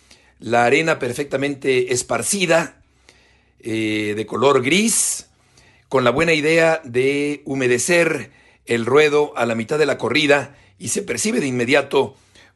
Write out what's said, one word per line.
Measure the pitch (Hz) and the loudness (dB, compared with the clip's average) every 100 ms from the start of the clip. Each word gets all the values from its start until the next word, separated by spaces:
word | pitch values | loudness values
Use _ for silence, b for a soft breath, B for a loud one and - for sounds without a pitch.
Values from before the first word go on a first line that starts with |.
| b b b b | b b b b
la | - 120 120 | -2 2 4
arena | 147 160 156 | 2 2 -2
perfectamente | 127 117 143 139 143 135 139 127 123 | -2 -6 -6 -4 -4 -4 0 0 0
esparcida, | 123 - 120 120 202 175 165 156 - _ b b b b b b b | -2 -2 -4 -2 -2 2 2 0 -10 _ b b b b b b b
eh, | 117 110 110 107 104 104 | -6 -4 -2 -2 -2 -4
de | 107 | -6
color | 113 135 135 | 0 2 2
gris, | 131 185 226 - - - - b b b b b b | 2 0 2 0 -4 -6 -12 b b b b b b
con | 131 | 0
la | 123 | 2
buena | 131 165 | 2 2
idea | 156 147 165 165 160 | 2 2 2 2 0
de | 127 120 135 143 147 143 - | -2 -2 0 0 -2 -6 -6
humedecer | 135 123 123 147 175 160 147 107 b b b - | -2 0 0 2 2 2 -2 -8 b b b -4
el | 117 113 | -2 2
ruedo | 143 151 147 147 - | 4 4 2 0 -2
a | 117 | -2
la | |
mitad | 113 110 151 | -2 -2 0
de | 143 | 0
la | 123 | 0
corrida | 113 120 139 143 123 b b b | -2 0 2 2 0 b b b
y | 120 | -8
se | 208 | -6
percibe | 190 - 214 233 | -6 -4 -2 -2
de | 143 | -2
inmediato | 123 117 143 - 143 131 - b b b | -2 0 0 2 0 0 -4 b b b